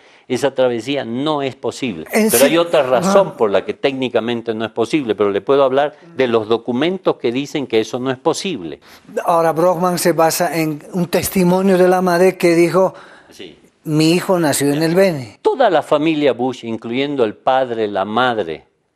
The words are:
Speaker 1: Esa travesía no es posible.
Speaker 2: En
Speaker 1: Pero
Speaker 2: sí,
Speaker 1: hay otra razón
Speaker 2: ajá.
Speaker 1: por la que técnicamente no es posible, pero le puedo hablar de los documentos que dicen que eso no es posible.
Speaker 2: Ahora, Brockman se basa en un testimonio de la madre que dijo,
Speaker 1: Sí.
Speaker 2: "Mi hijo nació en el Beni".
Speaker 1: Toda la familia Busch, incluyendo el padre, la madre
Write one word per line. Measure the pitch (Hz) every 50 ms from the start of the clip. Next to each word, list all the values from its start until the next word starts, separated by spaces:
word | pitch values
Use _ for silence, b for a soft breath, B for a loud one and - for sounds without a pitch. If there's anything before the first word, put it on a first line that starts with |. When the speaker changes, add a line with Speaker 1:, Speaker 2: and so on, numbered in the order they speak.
| b b b b b -
Speaker 1:
Esa | 127 117 139 135 131
travesía | - 127 123 120 113 107 135 143 135 123
no | 113 117 127 143 156 151 143
es | 139 131 113
posible. | - - 117 - - 135 120 90 80 78 - -
Speaker 2:
En | - 214 110
Speaker 1:
Pero | 120 117 135
Speaker 2:
sí, | 131
Speaker 1:
hay | 156 170
otra | 170 170 170 156 135
razón | 127 127 117 170 196 202 202 190 160
Speaker 2:
ajá. | - -
Speaker 1:
por | 117 101
la | 98 95 -
que | - 101
técnicamente | - - 139 135 131 131 120 - 113 110 120 120 117 110 120 110
no | 110 113
es | 107
posible, | - 120 113 - - 156 131 110 101
pero | 98 104 101
le | 98 98
puedo | 98 - 139 143 139
hablar | 131 127 139 147 143 - - - 170 170
de | 127 131 120
los | 117 113 107
documentos | 107 117 113 - - 120 123 151 175 190 190 - 175 -
que | - - 120 117
dicen | 131 143 - - 156 127
que | - 113 110
eso | 110 - - 123
no | 127 135
es | 127 127
posible. | - 165 143 - - 196 165 101 87 78 71 B B B B B B - 202 226 -
Speaker 2:
Ahora, | - 175 170 165 165 151
Brockman | 156 170 185 175 160 185 180 180 160
se | - 175 160
basa | 156 160 160 - - 175 165 170
en | 165 160 156 151 147 - - -
un | 185 175
testimonio | 165 - 180 147 - - 196 180 175 180 185 190 196 185 180
de | 185 185
la | 185 180 185
madre | 185 175 170 185 190 180
que | - 180 170 170
dijo, | 170 170 165 151 185 190 165 B B B B B B B B
Speaker 1:
Sí. | - - 98 82 71 - _ _ _ _ -
Speaker 2:
"Mi | 160 151 156 160 160 170
hijo | 180 - - 185 175
nació | 165 143 127 - 139 143 143
en | 151 165
el | 160 170
Beni". | 185 196 190 160 139 123 104 - _
Speaker 1:
Toda | - 427 415 262 254 208
la | 170 147 -
familia | - 156 143 151 165 156 147 147 135 113
Busch, | 117 123 131 120 - -
incluyendo | 117 113 107 - 117 120 131 139 147 143 135 117
el | 107 -
padre, | - _ 135 131 135 135 120 117 113 110 104
la | 101 95 98
madre | 104 107 117 127 127 120 107 90 80 78 73 - _ _ _ _ _ _